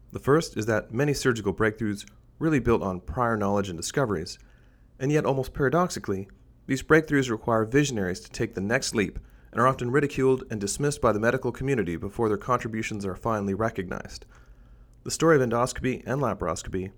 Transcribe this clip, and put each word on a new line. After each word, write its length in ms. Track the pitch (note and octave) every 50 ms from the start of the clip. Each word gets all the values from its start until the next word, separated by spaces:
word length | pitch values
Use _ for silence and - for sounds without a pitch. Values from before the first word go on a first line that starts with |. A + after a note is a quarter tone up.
| - -
The 80 | - -
first 380 | - B2+ C#3+ E3 D#3+ - - -
is 80 | G#2+
that 280 | A2+ A2 G#2+ - - A2
many 200 | A#2 C#3+ D3 C#3
surgical 400 | - - C3+ A#2+ A2 G2 G2 F2
breakthroughs 520 | F2 A2 A2 G#2+ - A#2 G#2 G2+ G2+ - - - - - - - -
really 220 | D3+ E3 D#3 C3
built 220 | A2 A#2+ A2+ F#2+
on 180 | D#2+ G2 F#2 F2+
prior 380 | - - - B2+ B2 A#2 A2+ G#2+
knowledge 320 | G2+ G2 G2+ G2+ F#2+ G2
and 100 | F2 D#2+
discoveries, 580 | F2 - - D3 C3+ A2+ G2 D#2 D#2+ - - - - - - - - - _ - - - _ -
and 120 | C3 C#3
yet 140 | D3+ D3+ -
almost 300 | A#2+ C#3 C#3 B2+ - -
paradoxically, 720 | - D3 B2+ C#3 E3+ F3+ F3 - - - - G2 F#2+ G2 - - - - - - _ - -
these 160 | C3+ C3 -
breakthroughs 480 | - D#3 D#3+ D#3 D#3+ D3+ C#3 C3 A#2+
require 340 | A2 G#2+ - - A2+ A2 A2
visionaries 540 | A2 B2 C#3+ D3 C3+ B2+ G#2+ F#2+ F2+ F2+ -
to 100 | - -
take 240 | - - A#2 A2 -
the 80 | F#2+
next 320 | F#2+ G2+ A#2+ C3+ - - -
leap 240 | A2+ G2 - - - - - - - - -
and 80 | - G#2+
are 60 | A#2+
often 240 | C3 C3+ - B2+ A#2+
ridiculed 540 | B2 D3 D3 C#3 - - C3 C3 C3 B2+ C3 -
and 100 | A#2 G#2+
dismissed 400 | G2+ G2+ - - C#3+ D3 C#3 -
by 100 | - A2+
the 80 | G#2+ G#2
medical 320 | G#2+ A#2 A#2+ - - A#2+
community 440 | A2 - C3 C3+ C#3 A#2 F#2+ E2+ E2+
before 320 | D#2+ G#2 G2+ - - A#2 G#2+
their 100 | G#2 G2
contributions 680 | - - B2 A#2+ - A2+ A2 A2 A2+ - A2 G2+ G2+
are 120 | F#2+ F2+
finally 400 | - - A#2 A2+ G#2 G2+ G2 G2
recognized. 720 | F#2+ A2 A2+ - - F#2 F2+ - - - - - - - - - - - - - - - - - - - - - - -
The 60 | B2+
story 320 | - - D#3 E3 D#3+ C#3
of 80 | B2+ A#2
endoscopy 540 | A2+ A#2 B2 B2+ - - - C3 B2 - -
and 160 | - B2 C#3+
laparoscopy 680 | C#3 A2+ G2 - - E2+ - - - - - F#2+ F#2 G2 -